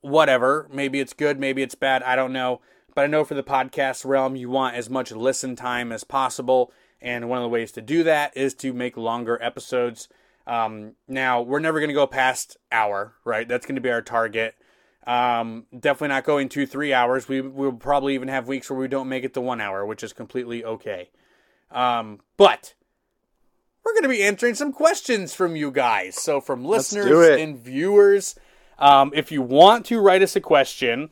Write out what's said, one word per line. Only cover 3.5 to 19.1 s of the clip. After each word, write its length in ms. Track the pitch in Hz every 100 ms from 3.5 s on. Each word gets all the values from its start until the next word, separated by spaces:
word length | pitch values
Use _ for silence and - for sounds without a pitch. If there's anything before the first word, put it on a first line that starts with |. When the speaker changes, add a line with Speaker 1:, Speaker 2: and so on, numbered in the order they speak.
| 135 131 - 135 127 131
Speaker 1:
realm, 300 | 135 135 135
you 140 | 123
want 260 | 135 131 120
as 140 | 113
much 220 | 131 123
listen 440 | 110 123 127 131 120
time 360 | 123 123 120
as 120 | 110
possible. 680 | - 139 131 - 127 131 123 _ _ _
And 300 | 123 120 117
one 80 | 123
of 60 |
the 60 | 120
ways 220 | 117 113
to 80 | -
do 220 | 110 165
that 320 | 165 151 147 -
is 180 | 135 -
to 180 | 135
make 240 | 123 123 120
longer 400 | 113 117 117 117
episodes. 680 | 117 120 - 127 120 117 - _ _ _ -
Um, 480 | 117 110 110 107 _ -
now, 340 | 131 131 123
we're 180 | 120 143
never 200 | 160 156
gonna 140 | 151
go 140 | 143 135
past 500 | 135 131 127 - - _
hour, 420 | 117 107 98 107 _ 120
right? 220 | 110 117
That's 180 | 123 -
gonna 160 | 135
be 100 | 123
our 100 | 117
target. 540 | 113 117 113 110 113 _ _ _ _ _ -
Um, 600 | 120 123 120 113 113 - 127
definitely 300 | 147 139 147
not 140 | 135
going 260 | 139 147 131
to 160 | 143 135
three 280 | 139 147
hours. 340 | 127 120 131 123
We, 140 | 135
we'll 320 | 135 135 139
probably 420 | 120 131 143 139 135
even 120 | 131
have 180 | 135 120
weeks 220 | 135 -
where 100 | 135
we 80 | 131
don't 200 | 135
make 140 | 131